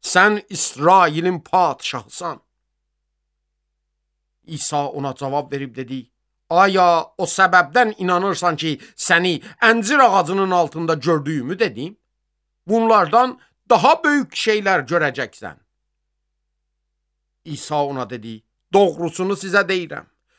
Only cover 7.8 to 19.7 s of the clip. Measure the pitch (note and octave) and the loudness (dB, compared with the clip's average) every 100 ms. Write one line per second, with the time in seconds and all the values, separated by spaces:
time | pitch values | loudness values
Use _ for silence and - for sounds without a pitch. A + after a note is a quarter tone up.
7.8 | A3+ G#3 F#3 F3+ G3 E3+ F3 D#3 D#3+ C#3+ | 0 -2 -2 0 -2 -2 -2 -2 -4 -6
8.8 | - - - E3+ F3+ E3 - - A3+ A#3 | -10 -6 2 2 2 -2 -8 0 2 2
9.8 | G3+ D4 A#3+ F#3+ D#3+ G3 F#3+ F3+ D#3 D#3+ | 2 4 4 4 0 -2 0 0 0 -4
10.8 | E3 D#3 C#3+ D#3+ C#3+ D3+ B2 F#3 G#3+ A2 | -4 -2 0 -2 -2 -6 -6 -4 -4 -4
11.8 | D#3+ G#3+ _ _ _ _ _ _ - A3+ | -12 -14 _ _ _ _ _ _ -2 0
12.8 | A3+ G#3+ E3 A3+ B3+ - _ _ - A3 | 4 2 4 2 2 -4 _ _ 0 4
13.8 | B3 E4 D4 D4 A3+ - A3+ G#3+ G3 F3+ | 4 4 2 0 -2 -4 -2 0 0 0
14.8 | C3 E3+ D3 C3+ A#2 - F#2+ - _ _ | 0 0 0 -4 -10 -12 -18 -18 _ _
15.8 | _ _ _ _ _ _ _ _ _ _ | _ _ _ _ _ _ _ _ _ _
16.8 | _ _ _ _ _ _ D#3+ C#3+ - D3+ | _ _ _ _ _ _ -14 -12 -4 -4
17.8 | C#3+ C3+ A2+ B2 A2+ A2 _ _ _ G3 | -2 -6 -8 -10 -12 -16 _ _ _ 2
18.8 | F#3+ D#3 E3+ E3 F#3 G3 F#3+ G3+ F3+ | 2 0 -6 -4 -4 -6 -2 0 0